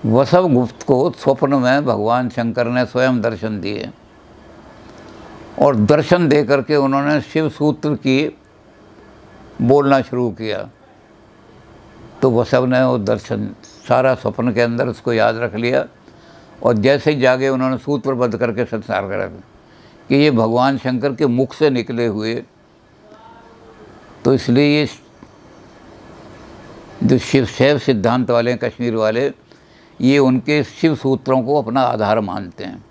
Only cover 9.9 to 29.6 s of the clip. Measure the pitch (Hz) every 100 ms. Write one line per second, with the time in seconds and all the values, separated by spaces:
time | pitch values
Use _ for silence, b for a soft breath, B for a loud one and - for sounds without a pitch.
9.9 | 139 - 123 123 95 110 101 104 _ _
10.9 | _ _ - - - - - - - -
11.9 | - - - 135 117 113 127 127 127 127
12.9 | 123 101 110 - 107 104 98 - - -
13.9 | 127 131 131 110 101 123 107 120 120 131
14.9 | 117 - 117 110 113 120 107 120 131 -
15.9 | _ B B B B B B - 113 113
16.9 | 139 - 147 127 131 135 131 131 131 -
17.9 | 143 139 127 123 104 120 107 120 113 -
18.9 | 98 98 98 95 87 - - B B B
19.9 | B - 139 151 120 110 117 131 139 131
20.9 | 127 139 131 147 120 131 - 156 127 113
21.9 | 120 117 104 110 117 - _ _ _ _
22.9 | _ - - - - - - - - -
23.9 | - - - 127 135 - 120 147 147 139
24.9 | - - _ - - - - - - -
25.9 | - - - - - - - - - -
26.9 | - 110 131 - 135 113 - 131 147 -
27.9 | 117 113 123 123 120 117 120 120 - 120
28.9 | 110 110 113 139 - _ b